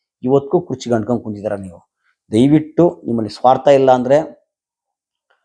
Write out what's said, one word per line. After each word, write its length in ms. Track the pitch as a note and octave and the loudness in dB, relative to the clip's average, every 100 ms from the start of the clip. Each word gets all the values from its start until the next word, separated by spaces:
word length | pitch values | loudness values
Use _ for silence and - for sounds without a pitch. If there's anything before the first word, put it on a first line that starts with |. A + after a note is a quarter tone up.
| _ _ | _ _
ಇವತ್ತಿಗೂ 380 | B2 C#3 C#3 F3 | 0 0 0 -4
ಕುರ್ಚಿಗೆ 340 | F3 B2+ A#2+ | -4 -12 -4
ಅಂಟ್ಕೊಂಡ್ 280 | A#2 G#2+ A#2+ | -4 -2 -6
ಕುಂತಿದ್ದೀರ 320 | G2+ G#2 G#2 | -6 -10 -8
ನೀವು. 360 | G2+ F#2+ - _ _ _ _ _ | -8 -12 -18 _ _ _ _ _
ದಯವಿಟ್ಟು 720 | G#2+ C3+ D3+ D#3 - E3+ - - | 0 4 2 0 0 0 0 -8
ನಿಮ್ಮಲ್ಲಿ 240 | A#2 G#2+ | -6 -6
ಸ್ವಾರ್ಥ 380 | - B2 B2+ C#3+ | -2 0 2 4
ಇಲ್ಲ 240 | C#3 C3+ | 4 4
ಅಂದ್ರೆ, 260 | B2+ B2 C#3+ D#3+ - _ _ _ _ _ _ _ _ _ _ | 2 2 0 0 -12 _ _ _ _ _ _ _ _ _ _